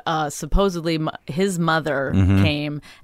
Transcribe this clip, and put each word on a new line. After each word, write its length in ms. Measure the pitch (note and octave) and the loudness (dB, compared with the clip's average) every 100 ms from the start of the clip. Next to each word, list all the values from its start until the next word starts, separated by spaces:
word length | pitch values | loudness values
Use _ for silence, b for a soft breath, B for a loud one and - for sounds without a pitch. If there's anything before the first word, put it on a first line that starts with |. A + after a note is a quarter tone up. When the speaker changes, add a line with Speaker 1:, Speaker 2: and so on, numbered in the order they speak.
| - | -6
Speaker 1:
uh, 240 | D#3+ D3 | -4 -4
supposedly 640 | - D3+ F#3 G3 F3 E3 D#3+ | -6 0 2 2 0 -2 -2
m-, 140 | D#3 - - | -4 -6 -8
his 320 | C#3+ G3 F3 | -2 0 0
mother 540 | E3 D#3+ D3+ C#3 C3+ | 0 0 0 -2 0
Speaker 2:
Mm-hmm. 280 | F#2+ F2+ G2 | 2 4 4
Speaker 1:
came 380 | G2 D3 D3 D3 B B | 4 0 -4 -8 B B